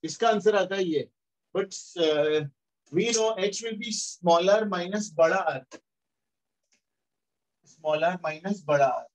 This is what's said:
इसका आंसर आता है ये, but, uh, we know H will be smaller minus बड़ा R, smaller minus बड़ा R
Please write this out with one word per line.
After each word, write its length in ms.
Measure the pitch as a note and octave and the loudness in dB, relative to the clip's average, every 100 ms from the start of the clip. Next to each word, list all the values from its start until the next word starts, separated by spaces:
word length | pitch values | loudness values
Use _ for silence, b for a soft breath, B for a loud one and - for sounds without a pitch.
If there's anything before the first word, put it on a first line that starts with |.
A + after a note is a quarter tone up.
इसका 240 | D#3+ - A3+ | -10 -2 2
आंसर 280 | G#3+ F#3+ G#3 | 4 4 2
आता 200 | F#3 G3 | 0 -2
है 80 | |
ये, 240 | F#3 D3+ A#2 _ _ _ _ | 0 -2 -4 _ _ _ _
but, 260 | F#3 F#3+ - - F3 D#3+ | -6 -6 -8 -14 -2 0
uh, 320 | D3+ D3+ D3+ D3 _ _ _ _ | 2 2 0 -2 _ _ _ _
we 200 | D#3+ A3+ | -2 0
know 180 | A3 F#3 - | 0 0 0
H 240 | G3 - | -2 -4
will 160 | A3+ G#3 | -8 -8
be 140 | G#3 | -8
smaller 680 | G#3+ - - F3 E3+ F#3 G#3 G#3+ | -8 -10 -4 2 4 6 2 2
minus 480 | F3+ F3+ G#3 G#3 - | -4 -4 -6 -6 2
बड़ा 260 | E3 F#3+ E3+ | 4 4 -2
R, 80 | D#3 - - _ _ _ _ _ _ _ _ _ _ _ _ _ _ _ _ _ _ _ _ | -4 -12 -20 _ _ _ _ _ _ _ _ _ _ _ _ _ _ _ _ _ _ _ _
smaller 420 | D#3 D#3 E3 F3+ | -2 0 0 0
minus 380 | D#3+ D#3 F3+ G#3 D3 | -6 -6 -6 -6 0
बड़ा 260 | D3 C3+ - | 2 2 0
R 100 | - | -10